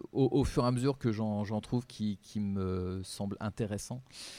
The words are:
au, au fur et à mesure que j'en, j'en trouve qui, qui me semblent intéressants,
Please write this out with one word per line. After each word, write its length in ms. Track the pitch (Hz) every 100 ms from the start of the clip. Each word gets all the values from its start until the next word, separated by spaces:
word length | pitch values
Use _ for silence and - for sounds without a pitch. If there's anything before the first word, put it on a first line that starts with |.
| -
au, 160 | 120 135
au 120 | 143
fur 200 | 123 147
et 20 | 123
à 40 |
mesure 260 | 123 135 135
que 160 | 120
j'en, 320 | 107 110 104
j'en 160 | 104 107
trouve 260 | - 123 120
qui, 320 | - 107 98
qui 180 | - 107
me 600 | 101 98 92 92 90 95
semblent 320 | 95 - 101 101
intéressants, 600 | 104 - 104 101 - 127 - - -